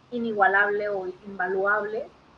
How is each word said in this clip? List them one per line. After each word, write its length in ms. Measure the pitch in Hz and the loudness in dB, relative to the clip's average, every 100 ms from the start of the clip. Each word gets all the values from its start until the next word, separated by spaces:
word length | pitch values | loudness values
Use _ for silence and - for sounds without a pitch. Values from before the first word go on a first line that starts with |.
| - | -10
inigualable 800 | 247 233 208 190 196 208 208 208 | -6 -2 4 4 6 2 0 -2
o 180 | 196 185 185 202 | -4 -6 -10 -14
invaluable. 840 | 190 180 190 196 214 208 220 330 - _ | -6 -2 0 2 0 0 -6 -8 -16 _